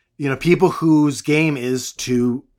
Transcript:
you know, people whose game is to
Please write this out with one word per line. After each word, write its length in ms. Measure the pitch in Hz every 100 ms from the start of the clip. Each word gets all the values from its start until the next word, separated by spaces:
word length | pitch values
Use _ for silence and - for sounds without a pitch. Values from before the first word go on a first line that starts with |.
| _ -
you 100 | 139
know, 80 | 135
people 340 | 165 175 180
whose 520 | - 160 151 147 127
game 340 | - 151 160 139
is 380 | 123 127 -
to 500 | - 131 123 123 127 -